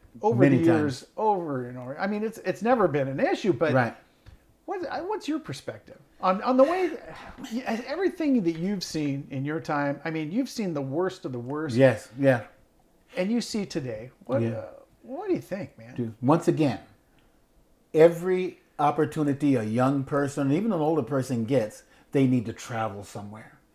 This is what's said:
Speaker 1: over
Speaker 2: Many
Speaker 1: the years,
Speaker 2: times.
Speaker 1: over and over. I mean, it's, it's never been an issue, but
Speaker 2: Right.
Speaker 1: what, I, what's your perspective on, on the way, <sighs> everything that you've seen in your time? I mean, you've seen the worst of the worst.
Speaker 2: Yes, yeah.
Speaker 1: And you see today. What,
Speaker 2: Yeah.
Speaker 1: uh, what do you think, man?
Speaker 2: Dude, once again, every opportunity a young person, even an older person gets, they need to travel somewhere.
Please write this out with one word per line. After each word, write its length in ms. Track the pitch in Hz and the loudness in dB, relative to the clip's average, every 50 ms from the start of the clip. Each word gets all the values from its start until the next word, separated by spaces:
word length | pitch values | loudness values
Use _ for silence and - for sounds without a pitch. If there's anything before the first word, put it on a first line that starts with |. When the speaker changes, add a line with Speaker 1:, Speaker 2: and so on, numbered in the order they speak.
| _ - - 117 | _ -20 -8 -2
Speaker 1:
over 200 | - 214 240 120 | 0 2 4 6
Speaker 2:
Many 160 | 135 - 139 - | 6 6 6 6
Speaker 1:
the 80 | - | 4
years, 340 | - 165 156 151 147 127 - | 4 4 4 2 0 -4 -6
Speaker 2:
times. 100 | - - - | -10 -12 -6
Speaker 1:
over 540 | - 214 220 208 185 170 156 139 127 123 120 | -2 0 0 0 0 -2 -4 -6 -6 -6 -8
and 80 | 123 127 | -10 -12
over. 200 | 123 123 139 156 | -10 -10 -8 -6
I 100 | 190 202 | -4 -4
mean, 160 | 208 208 214 | -2 -2 -4
it's, 160 | 220 - - | -6 -6 -6
it's 220 | - 190 180 - | -6 -6 -4 -2
never 280 | 196 233 254 240 196 165 | 2 2 4 4 4 4
been 180 | 135 147 131 135 | 2 2 0 -2
an 140 | 135 151 | -2 0
issue, 320 | 240 359 392 - - 196 151 | 0 0 0 0 0 0 0
but 180 | - 165 156 | 2 2 2
Speaker 2:
Right. 240 | 127 131 120 113 - - - _ _ _ _ - - - _ _ _ _ _ | 4 4 2 2 -2 -10 -18 _ _ _ _ -20 -20 -20 _ _ _ _ _
Speaker 1:
what, 200 | - 381 381 339 - | -10 -8 -8 -6 -6
I, 80 | - 254 | -6 -6
what's 300 | 330 370 427 370 - 277 | -6 -6 -6 -6 -4 -4
your 100 | 311 311 | -4 -4
perspective 580 | 311 - 135 - - - 110 107 - - - - _ _ _ - | -4 -8 -12 -12 -10 -12 -12 -12 -14 -20 -20 -20 _ _ _ -4
on, 220 | 196 185 190 202 208 | 0 0 0 0 0
on 140 | 240 262 254 | 2 4 6
the 60 | 269 | 6
way, 260 | 311 349 381 370 311 330 - - 165 156 - - | 6 4 2 0 -2 -2 -6 -12 -14 -16 -16 -18
<sighs> 400 | - - - 269 - 220 247 - | -18 -18 -16 -12 -8 -8 -6 -4
everything 800 | 202 226 226 262 262 285 339 392 359 - - 320 285 269 240 180 | -4 -4 -4 -4 -6 -4 -2 -2 -2 0 0 0 2 2 2 2
that 140 | 170 165 160 | 2 0 -2
you've 240 | 170 196 208 185 - | -2 -2 -4 -4 -6
seen 420 | - - 160 151 143 139 139 143 - | -6 -4 -2 -2 -2 -2 -4 -6 -8
in 140 | 147 131 135 | -6 -6 -4
your 160 | 147 156 165 | -4 -4 -4
time? 400 | 160 - 151 147 143 143 143 143 - | -4 -2 -2 -2 0 -2 -2 -4 -6
I 80 | 165 | -6
mean, 180 | 160 160 156 147 | -4 -4 -4 -4
you've 200 | 175 240 277 - | -2 -4 -4 -4
seen 240 | - - 214 185 160 | -4 -6 -4 -4 -4
the 80 | 147 | -4
worst 420 | 135 135 131 160 185 185 180 - - | -4 -4 -2 -2 -2 -2 -4 -6 -8
of 80 | 156 | -8
the 80 | 127 120 | -8 -6
worst. 340 | 120 123 143 151 160 151 110 120 | -6 -6 -6 -6 -4 0 4 6
Speaker 2:
Yes, 320 | 135 131 113 - - - 117 131 | 6 6 6 4 -4 -12 -4 2
yeah. 220 | 139 135 127 120 110 - - _ _ _ _ _ _ _ _ _ _ _ - | 4 4 4 4 0 -8 -18 _ _ _ _ _ _ _ _ _ _ _ -6
Speaker 1:
And 160 | 180 185 196 | -4 -2 0
you 80 | 233 240 | 0 -2
see 260 | - - - 214 196 | -2 -2 -4 -6 -4
today. 460 | - - 170 139 127 110 107 117 131 - _ - | -4 -6 -6 -6 -6 -8 -10 -12 -14 -18 _ -6
What, 160 | - 127 - | -2 0 0
Speaker 2:
Yeah. 80 | 117 113 | 0 0
Speaker 1:
uh, 160 | 113 110 - - - - - _ _ _ - | -2 -4 -8 -12 -14 -20 -20 _ _ _ -16
what 260 | 220 254 320 415 392 | -12 -12 -8 -4 -2
do 40 | 339 | -2
you 60 | 175 | -2
think, 360 | - - 175 202 165 - _ - | -4 -6 -8 -8 -8 -10 _ -18
man? 180 | 113 117 - | -20 -12 -8
Speaker 2:
Dude, 180 | - 120 113 113 - | -6 -6 -6 -6 -2
once 280 | 120 127 156 160 - 180 | 2 2 2 4 4 2
again, 300 | 156 139 160 139 107 - - - - _ _ _ _ _ _ _ _ _ _ _ _ _ _ _ _ _ _ _ - | 2 2 2 0 0 -2 -8 -16 -20 _ _ _ _ _ _ _ _ _ _ _ _ _ _ _ _ _ _ _ 6
every 640 | 156 160 170 170 165 175 185 185 185 185 175 - - _ _ _ - | 8 8 8 8 4 -2 -2 0 0 -2 -4 -8 -12 _ _ _ 0
opportunity 760 | 147 147 147 147 151 139 - 156 151 143 139 135 147 143 135 | 0 2 2 2 0 0 0 -2 0 0 0 2 2 2 2
a 80 | 120 110 | 2 2
young 400 | 107 107 120 127 135 143 139 135 | 0 0 2 2 2 2 0 -2
person, 480 | - 151 143 143 135 - 147 143 135 | -2 -2 -2 -2 -2 -2 -2 0 2
even 200 | 143 175 214 233 | 2 2 2 0
an 80 | 196 165 | 0 0
older 220 | 151 151 165 151 | 0 0 0 0
person 440 | 123 - 147 135 127 - 131 117 113 | 0 0 0 -2 -2 -2 -2 -2 0
gets, 380 | 107 139 127 107 107 - - - _ _ _ _ _ | 2 2 2 0 0 -6 -12 -20 _ _ _ _ _
they 160 | - 143 135 127 | 2 4 4 4
need 180 | 127 123 104 | 4 2 0
to 80 | 107 104 | -2 -8
travel 500 | - - - 123 113 110 107 101 101 98 | -12 -10 -8 -6 -4 -4 -4 -6 -8 -14
somewhere. 540 | - - 107 101 104 104 110 110 - - _ _ _ | -14 -14 -14 -14 -14 -14 -16 -20 -20 -20 _ _ _